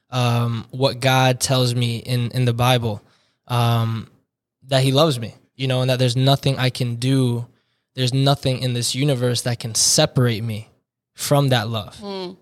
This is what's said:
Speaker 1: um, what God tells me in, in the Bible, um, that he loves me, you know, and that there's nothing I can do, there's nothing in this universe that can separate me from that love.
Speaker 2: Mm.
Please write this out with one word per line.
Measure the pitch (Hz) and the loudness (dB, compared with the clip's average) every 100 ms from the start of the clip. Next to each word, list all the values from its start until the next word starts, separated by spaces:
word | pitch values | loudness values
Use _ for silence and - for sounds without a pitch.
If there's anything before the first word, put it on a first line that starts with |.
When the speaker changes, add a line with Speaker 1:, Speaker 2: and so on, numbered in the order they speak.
| _ | _
Speaker 1:
um, | 131 120 117 117 113 - | -2 0 0 0 -4 -8
what | 127 139 123 | -2 -2 0
God | 131 131 131 123 | 2 4 4 2
tells | - 131 123 | 0 2 2
me | 123 120 117 | 0 -2 -4
in, | - 123 120 | -4 -2 -2
in | 127 | 0
the | 123 | 0
Bible, | 117 127 123 117 104 - _ _ _ _ | 2 2 2 0 -6 -10 _ _ _ _
um, | 120 117 117 113 113 - _ _ _ _ _ 135 | -2 0 0 -2 -4 -10 _ _ _ _ _ -2
that | 135 | 0
he | 131 | 2
loves | 131 160 123 | 4 2 0
me, | 113 - _ - | -8 -12 _ -6
you | 131 | -2
know, | 127 | 0
and | 127 | 0
that | 123 | 2
there's | 127 123 | 0 2
nothing | 135 139 139 127 | 2 2 2 0
I | 127 | -2
can | - 120 117 | -2 -4 -2
do, | 127 135 127 120 120 _ _ _ _ | 0 2 2 -2 -8 _ _ _ _
there's | 131 127 | -4 -2
nothing | 135 139 139 135 127 | 2 2 2 -2 -2
in | 127 | -2
this | 120 117 | -2 -4
universe | 131 147 123 123 117 | -2 0 0 0 -2
that | 123 120 | -4 -4
can | 117 | -4
separate | 113 - - 151 139 123 107 | -2 2 2 2 2 2 0
me | 117 104 - _ _ _ _ | -4 -8 -10 _ _ _ _
from | - - 143 139 | -12 0 2 4
that | 123 107 | 2 0
love. | 107 98 - | -6 -8 -12
Speaker 2:
Mm. | 202 190 180 190 | -10 -8 -10 -12